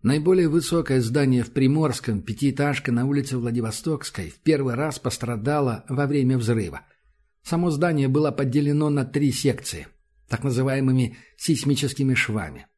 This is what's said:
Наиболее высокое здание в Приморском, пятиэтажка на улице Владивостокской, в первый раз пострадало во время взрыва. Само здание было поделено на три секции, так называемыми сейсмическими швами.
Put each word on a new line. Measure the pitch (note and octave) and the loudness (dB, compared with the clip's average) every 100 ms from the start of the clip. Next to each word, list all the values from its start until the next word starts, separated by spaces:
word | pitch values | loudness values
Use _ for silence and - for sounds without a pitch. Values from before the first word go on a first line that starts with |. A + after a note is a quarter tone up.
Наиболее | G#2+ D3 D#3 F#3 E3 | 2 2 4 4 4
высокое | D#3+ - E3+ - C3 | 2 0 -2 2 0
здание | A2+ C#3 C#3 B2 | 2 2 4 2
в | A#2 | 0
Приморском, | - C3 D3+ D#3 A2+ - G#2 | 2 2 4 0 -2 -4 -4
пятиэтажка | - G#2+ C#3+ C3+ C#3+ C#3 - | -6 -2 -2 0 -2 -2 0
на | A#2+ C3 | 0 2
улице | C#3+ C3+ B2+ | 0 -2 -4
Владивостокской, | A#2 A#2 A2+ A2 - F#3 - - F#2 | -2 -2 -4 -4 -4 -4 -6 -10 -10
в | - | -4
первый | D3+ D3+ C3 A#2+ | 0 2 0 -2
раз | D3+ C#3 | -4 -4
пострадало | C3 - A#2 A#2 A2+ D3 C3+ A2 - | -6 -6 -6 -4 -2 0 0 -2 -6
во | C3 C#3+ | -2 0
время | D3 B2+ C3 | 2 2 2
взрыва. | A2+ A2+ F2+ D2 _ _ _ _ _ _ | 0 -2 -2 -8 _ _ _ _ _ _
Само | - E3+ F3 | -4 0 0
здание | D3 F3 D3+ C3+ | 2 0 2 2
было | C3+ D3+ | 2 2
поделено | - C#3 C3+ C#3+ D3 D3+ | 0 0 2 2 2 2
на | C#3+ | 0
три | C#3 D3 C#3+ | 0 0 0
секции, | B2 C#3+ - - E2 - _ _ _ _ | 2 0 -2 -6 -10 -14 _ _ _ _
так | A#2 | -4
называемыми | C#3 B2 C3+ C3+ C3 C3 B2 - - _ | -2 0 0 2 2 2 0 -4 -20 _
сейсмическими | - C#3+ C#3 C#3 C#3 - C3+ | -2 0 2 0 -2 -2 0
швами. | A#2+ - G#2+ E2 C2+ - | 0 0 -4 -6 -12 -20